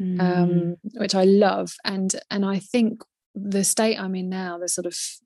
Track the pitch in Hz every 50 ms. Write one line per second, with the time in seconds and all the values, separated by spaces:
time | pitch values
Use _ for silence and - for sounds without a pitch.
0 | 190 185 180 180 180 180 180 180 175 175 175 170 170 170 175 - - 214 - 226
1 | 202 190 196 190 190 196 196 202 208 185 190 - 185 175 - - - 208 196 190
2 | 190 190 - - - _ - 202 196 196 196 185 - - - 247 226 214 220 -
3 | - - _ _ _ _ _ 202 202 202 196 196 190 - - - 220 226 220 208
4 | 190 190 185 185 185 185 185 185 185 180 175 170 180 175 - 180 175 175 170 -
5 | - - - - _